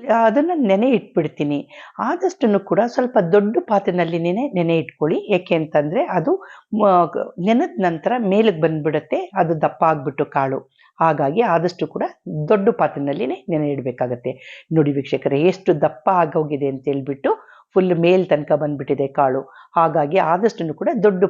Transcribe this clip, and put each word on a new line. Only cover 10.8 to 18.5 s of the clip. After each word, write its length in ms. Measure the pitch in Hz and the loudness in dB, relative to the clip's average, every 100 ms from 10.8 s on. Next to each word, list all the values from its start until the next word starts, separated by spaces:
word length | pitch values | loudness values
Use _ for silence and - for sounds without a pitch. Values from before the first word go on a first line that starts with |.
| _ - | _ -2
ಹಾಗಾಗಿ 400 | 165 147 143 180 | 0 2 0 0
ಆದಷ್ಟು 460 | 233 170 175 175 151 | 2 2 0 -4 -6
ಕೂಡ 160 | - 349 - 180 156 151 | -4 -6 -8 -10 -6 0
ದೊಡ್ಡ 220 | 214 202 | 2 2
ಪಾತ್ರೆನಲ್ಲಿನೇ 760 | - - 147 139 147 254 359 - | 2 0 -2 -4 -4 -4 -6 -4
ನೆನೆ 200 | 156 147 | -2 -2
ಇಡ್ಬೇಕಾಗತ್ತೆ. 920 | 139 123 120 123 123 127 123 - - - | -4 -6 -4 -4 -6 -8 -10 -14 -20 -2
ನೋಡಿ 200 | 160 147 | 2 2
ವೀಕ್ಷಕರೇ, 500 | 139 - 143 139 139 | 0 -2 -4 -2 0
ಎಷ್ಟು 400 | 175 180 - 156 | 2 0 0 2
ದಪ್ಪ 280 | 151 - 202 | 0 -2 0
ಆಗೋಗಿದೆ 580 | 185 160 165 151 143 139 | 2 2 0 -2 -2 -4
ಅಂತ 160 | 135 143 | -4 -4
ಹೇಳ್ಬಿಟ್ಟು 600 | 139 131 135 302 440 - - _ | -4 -4 -4 -2 -4 -8 -20 _
ಫುಲ್ 260 | 190 185 165 | 0 2 2
ಮೇಲ್ 260 | 170 185 180 | 4 4 2
ತನಕ 220 | 147 143 | 0 0